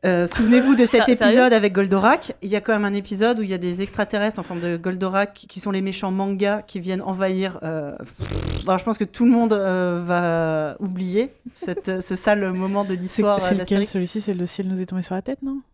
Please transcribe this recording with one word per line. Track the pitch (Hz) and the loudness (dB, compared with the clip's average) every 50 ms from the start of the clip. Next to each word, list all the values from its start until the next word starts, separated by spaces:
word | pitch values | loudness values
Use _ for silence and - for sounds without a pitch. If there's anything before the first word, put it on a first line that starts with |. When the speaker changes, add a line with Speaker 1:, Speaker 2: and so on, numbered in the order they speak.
| - | 2
Speaker 1:
Euh, | 196 180 175 175 | 2 2 2 2
souvenez-vous | 170 - - 233 214 240 254 254 269 277 | 0 0 0 4 6 6 6 6 6 6
de | 226 247 | 6 6
cet | 226 - 233 220 | 6 6 4 6
Speaker 2:
Sa-, | - 247 | 6 4
sérieux ? | - 226 208 220 | 4 6 6 6
Speaker 1:
épisode | 254 254 254 233 | 6 6 6 6
avec | 220 202 202 185 | 4 4 2 2
Goldorak. | 190 202 190 196 190 190 226 285 330 - - - _ - | 2 2 2 2 4 4 4 4 4 0 -8 -12 _ -6
Il | 202 | -4
y | 202 | -4
a | 208 | -2
quand | 202 - 220 | 0 0 0
même | 208 208 | 0 0
un | 202 202 | 0 -2
épisode | 202 196 202 208 190 214 233 247 220 | -4 -4 -4 -2 0 2 2 2 0
où | 214 | -2
il | 190 | -2
y | 190 | -4
a | 180 | -2
des | 175 180 175 180 196 | -2 -4 -2 -2 -6
extraterrestres | 196 - - 208 202 - 208 208 214 214 - | -6 -2 -4 -4 -2 -2 -2 -2 -2 -2 -4
en | 175 | -10
forme | - 180 170 | -8 -8 -6
de | 170 175 175 | -4 -4 -4
Goldorak | 170 165 185 185 185 190 190 185 196 202 202 202 - - - | -2 -4 -4 -4 -2 -4 -2 0 0 0 -2 -4 -16 -18 -12
qui | - 190 | -10 -8
sont | - 214 | -4 -4
les | 196 190 | -2 -2
méchants | 190 196 190 190 - 190 | -2 -4 -4 -4 -4 -4
mangas | 185 190 196 196 202 190 202 202 202 214 202 | -2 -2 -2 -2 -2 0 0 0 0 -2 -6
qui | - - 202 | -10 -10 -8
viennent | 170 180 185 185 202 | -6 -4 -4 -4 -4
envahir, | 190 190 185 196 190 190 185 190 190 180 - - | -6 -4 -2 -2 0 0 0 -2 -4 -6 -8 -8
euh, | 160 160 156 147 143 - | -6 -6 -6 -6 -8 -10
pff, | - - - - - - - - - - - - - - | -12 -14 -18 -12 -12 -10 -8 -6 -6 -6 -4 -6 -4 -2
alors | - 185 185 | 0 -2 0
je | - | 0
pense | 226 220 - | -2 -2 -2
que | 214 | -4
tout | - - - 233 | -6 -2 2 4
le | 233 | 6
monde, | 247 233 233 226 214 | 6 6 4 4 2
euh, | 202 196 190 185 185 180 180 175 175 175 | 2 2 0 0 0 0 0 -2 -2 -2
va | 175 180 175 175 170 165 165 165 160 160 156 156 151 - - - | 0 0 2 2 2 0 0 0 0 0 0 -2 -4 -6 -6 -6
oublier | 190 185 180 185 180 180 208 240 277 - _ _ 240 - | -6 -4 -4 -4 -2 0 0 -2 -2 -6 _ _ -18 -14
cette, | - - - 180 - - - 190 185 | -10 -8 -6 -6 -6 -4 -4 -4 -4
<laughs> | 180 | -4
ce | - 190 | -4 -6
sale | 180 - 220 208 208 196 185 185 | -2 2 2 2 2 2 -2 -2
moment | 185 185 190 196 202 202 | -2 -2 -2 -2 -2 -2
de | 190 | -2
Speaker 3:
C'est, | 190 | -4
Speaker 1:
l'histoire, | 180 180 185 - - 208 208 208 196 | -4 -4 -4 -2 0 2 2 2 2
Speaker 3:
c'est | 190 | 2
Speaker 1:
euh, | 180 | 2
Speaker 3:
lequel, | 196 190 180 - 202 196 | 0 0 0 0 0 0
Speaker 1:
d'Astérix. | 202 214 - | 0 0 -2
Speaker 3:
celui-ci ? | 196 180 175 - 220 | -4 -4 -2 -4 -6
C'est | 202 208 196 | -4 -4 -4
le | 180 180 | -4 -4
ciel | 175 - - 196 | -6 -4 -6 -4
nous | 190 190 185 185 | -4 -4 -4 -4
est | |
tombé | 180 185 185 175 | -4 -4 -6 -6
sur | - 185 | -4 -6
la | 185 196 | -6 -6
tête, | - 269 269 277 | -6 -8 -8 -6
non ? | 269 269 277 262 _ | -8 -8 -8 -10 _